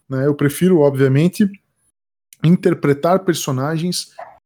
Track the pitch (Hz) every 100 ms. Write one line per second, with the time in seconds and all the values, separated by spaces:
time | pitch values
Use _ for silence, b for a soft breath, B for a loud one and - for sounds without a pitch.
0 | - 131 135 147 143 - 180 180 143 135
1 | 135 135 170 - 208 202 _ _ _ _
2 | _ _ _ - 151 180 190 165 143 139
3 | 170 190 185 156 - 131 139 160 175 175
4 | - B B B